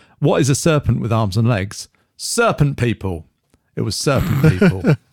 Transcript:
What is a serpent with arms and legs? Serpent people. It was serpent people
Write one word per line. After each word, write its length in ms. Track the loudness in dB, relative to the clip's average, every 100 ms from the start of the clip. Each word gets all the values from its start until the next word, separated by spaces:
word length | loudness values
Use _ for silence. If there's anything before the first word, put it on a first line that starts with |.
| _ _
What 220 | 0 2
is 100 | 2
a 40 |
serpent 460 | 0 0 -2 0 -2
with 120 | -2
arms 240 | -2 -2 0
and 120 | 0
legs? 400 | 0 -4 -10 -18 _ _ _
Serpent 600 | -6 0 0 2 0 0
people. 500 | -2 -2 -6 -8 -12 _ _ _ _ -6
It 60 |
was 140 | -6 -2
serpent 460 | 0 0 0 2
people 540 | 2 4 2 2 0 0 _